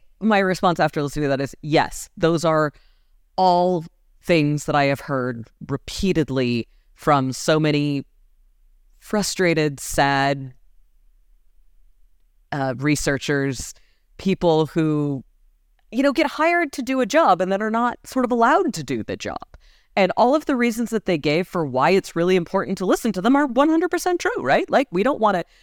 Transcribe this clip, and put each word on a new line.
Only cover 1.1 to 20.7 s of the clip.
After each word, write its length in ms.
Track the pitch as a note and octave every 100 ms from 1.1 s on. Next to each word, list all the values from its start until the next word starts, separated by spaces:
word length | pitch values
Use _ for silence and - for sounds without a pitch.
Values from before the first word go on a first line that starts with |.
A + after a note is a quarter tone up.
| D3
to 60 | C#3+
that 120 | C3
is 140 | C#3 -
yes, 440 | D3+ D3 G#2 - - -
those 300 | E3 E3+ E3
are 260 | D#3 D3+ - _ _ _ _ _ -
all 480 | F#3 F3 F3+ F3+ D#3+ _ _ _
things 440 | - E3+ D3 D3 -
that 100 | D3
I 100 | C#3
have 160 | C#3
heard 460 | - C3+ B2+ A#2 A2+ - -
repeatedly 1000 | C3+ - - G3 E3 C3+ C3+ B2 A#2+ - _ _
from 400 | _ - C#3+ C3
so 260 | B2 - D#3
many 460 | D3+ D3 D3 C#3+ - _ _ _ _ _ _ _ _ _
frustrated, 800 | - G#3+ F#3+ - F3+ D#3+ D3+ C3+
sad, 720 | - - C#3 C#3 C#3 C#3+ C3+ - _ _ _ _ _ _ _ _ _ _ _ _ _ _ _ _ _ _ -
uh, 240 | D3 C3+ B2+
researchers, 960 | D3 D3 - C3+ - C#3+ C#3 B2+ - - _ _ _ -
people 500 | G3 F#3 F3 D#3 D#3
who, 560 | E3+ D#3 D3+ D3 C3+ - _ _ _ _ _ _
you 120 | A3
know, 100 | C#4
get 140 | C4+ D4
hired 440 | - D#4+ F4 D#4
to 80 | -
do 200 | B3 C4
a 40 | A3+
job 340 | D4+ D4+ F3+
and 100 | F#3
then 100 | G3
are 100 | G#3+
not 260 | A3+ A#3+ - -
sort 180 | C4
of 80 | B3
allowed 420 | A#3 A#3 E4 E4+ E3
to 80 |
do 200 | C3+ A#2+
the 140 | G#2 F#2+
job. 380 | G2+ - - - _ _ _ -
And 140 | F#3 -
all 180 | A#3+ D4+
of 100 | -
the 120 | B3+
reasons 320 | A#3+